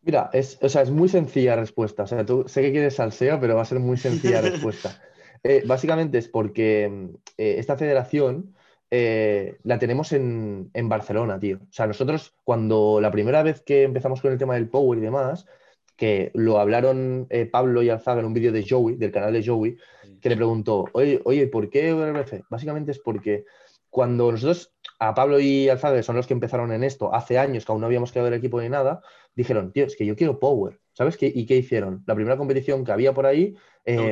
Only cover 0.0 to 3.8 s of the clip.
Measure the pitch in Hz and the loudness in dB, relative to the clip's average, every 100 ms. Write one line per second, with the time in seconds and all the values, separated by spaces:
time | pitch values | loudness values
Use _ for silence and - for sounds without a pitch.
0 | 165 147 - 131 131 - 135 143 127 147 | 0 0 0 -2 -2 -2 0 2 2 4
1 | 185 190 143 143 127 117 110 - 110 - | 4 4 0 2 2 2 -2 -4 -4 -4
2 | 101 120 107 127 131 139 135 147 147 131 | -4 -2 0 0 0 0 0 2 0 0
3 | 117 - 127 151 123 110 113 131 | -4 0 0 2 2 0 0 -2